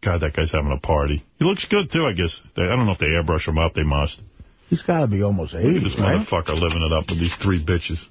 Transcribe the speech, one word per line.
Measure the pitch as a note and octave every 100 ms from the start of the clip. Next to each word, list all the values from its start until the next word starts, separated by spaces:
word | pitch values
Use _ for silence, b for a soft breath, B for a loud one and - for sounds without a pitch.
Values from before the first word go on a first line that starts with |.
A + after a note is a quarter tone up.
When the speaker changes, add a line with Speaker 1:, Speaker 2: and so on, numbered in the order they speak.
Speaker 1:
God, | - F2
that | D#2+
guy's | D2+ D#2+
having | D#2 D2
a | C#2
party. | - D#2 C#2+ D2 - _
He |
looks | D#3 G3 -
good, | G#3 F3
too, | D#3 D3+
I |
guess. | F2 E2+ - - -
They, |
I | F2+
don't | B2 A2+
know |
if | F2+
they | D2+
airbrush | E2 D#2+ D#2+ D#2+
him | D#2+
up. | E2
They | D#2+
must. | D2+ C#2+ D2 - - _ - _ _
Speaker 2:
He's | E3+
gotta | - E3+ C3+
be | G2+
almost | G2+ G2+ D#2+
Speaker 1:
Look | -
at | A2
Speaker 2:
eighty, | F3+
Speaker 1:
this | - -
Speaker 2:
right? | G#2 F3 G#3+
Speaker 1:
motherfucker | F2+ E2 D2+
living | G2+ E2
it | D#2+
up | D#2+ D#2
with | E2+
these | E2+ -
three | G2 F#2
bitches. | D#2 F2 - E2 -